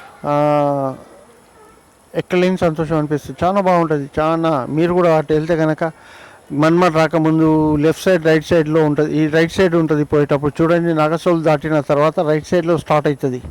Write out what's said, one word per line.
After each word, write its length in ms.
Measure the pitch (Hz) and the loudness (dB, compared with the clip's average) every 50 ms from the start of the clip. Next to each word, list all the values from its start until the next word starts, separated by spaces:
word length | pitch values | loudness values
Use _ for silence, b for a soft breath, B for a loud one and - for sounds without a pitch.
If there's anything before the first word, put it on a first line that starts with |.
| B B B B - | B B B B -6
ఆ, 680 | 147 147 147 147 147 147 147 147 143 143 139 135 135 131 - - - - - - - - _ _ _ _ - - - - _ _ _ _ _ _ _ - | -2 -2 0 0 2 2 0 0 0 -2 -2 -4 -6 -8 -10 -16 -20 -20 -20 -20 -20 -20 _ _ _ _ -20 -20 -20 -20 _ _ _ _ _ _ _ -8
ఎక్కలేని 440 | 165 - - 185 180 180 185 190 175 | -8 -6 -2 -2 0 0 0 0 0
సంతోషం 380 | 180 170 156 160 160 147 165 | -2 -2 -2 -2 -4 -2 -2
అనిపిస్తుంది. 480 | 156 151 147 151 139 - - 135 - 170 | -2 -2 -2 -4 -6 -6 -8 -8 -4 -2
చాలా 160 | 180 196 202 | -2 0 0
బాగుంటది. 500 | 190 185 180 170 165 151 156 147 139 127 - 151 | 2 2 2 2 2 0 -2 -4 -4 -6 -4 -2
చాలా, 480 | 156 160 165 165 165 165 156 135 120 | -2 0 0 0 0 0 0 -2 -2
మీరు 280 | - 135 156 170 170 180 | -4 -2 -2 0 0 2
కూడా 220 | 180 175 170 160 | 2 2 2 2
అటు 160 | 156 147 - | 2 0 0
వెళ్తే 240 | 156 151 156 160 175 | -2 -2 0 0 -2
కనుక 360 | 156 160 156 156 - 170 160 - B B B B B B B B B B - | 0 0 0 -2 -2 -4 -6 -8 B B B B B B B B B B -8
మన్మాడ్ 420 | 147 139 156 160 165 175 185 175 156 | -2 0 2 2 4 4 2 2 2
రాకముందు 840 | 160 160 151 170 160 156 156 160 160 160 156 156 156 156 156 151 | 2 0 0 0 0 0 2 2 2 2 2 2 2 2 0 0
లెఫ్ట్ 280 | 147 147 160 151 - - | 0 0 0 0 0 0
సైడ్, 200 | 190 185 170 156 | 0 0 2 2
రైట్ 200 | 160 160 160 151 | 2 0 0 0
సైడ్లో 400 | - 175 170 151 151 156 165 156 | 0 0 0 0 2 2 2 2
ఉంటది. 320 | 151 147 147 151 156 147 | 2 2 0 0 0 0
ఈ 100 | 151 156 | 0 0
రైట్ 260 | 151 151 165 165 165 | 0 2 0 0 0
సైడ్ 220 | - - 190 180 165 | 0 0 0 2 2
ఉంటది 300 | 170 160 156 156 147 151 | 0 0 0 0 -2 -2
పోయేటప్పుడు. 580 | - - 147 143 - 151 139 147 147 - - | 0 0 0 0 0 0 -2 -2 -4 -2 0
చూడండి, 320 | 160 160 170 170 170 170 165 | 0 2 2 0 0 0 0
నాగసోల్ 480 | 156 151 156 165 160 - 185 170 165 | 0 0 0 0 -2 0 0 0 0
దాటిన 380 | 151 160 156 143 160 156 156 151 | 2 0 0 0 0 -2 -2 -2
తర్వాత 400 | 135 - 151 143 147 160 147 190 | 0 0 0 2 2 0 0 0
రైట్ 260 | 170 147 156 151 147 | 0 0 0 -2 -2
సైడ్లో 320 | - 185 180 160 170 170 143 | -2 -2 0 0 0 -2 -2
స్టార్ట్ 300 | - - 156 151 139 156 | 0 0 0 0 0 0
అవుతది. 340 | 143 - - 135 123 123 120 78 | -2 -2 -4 -6 -6 -6 -10 -14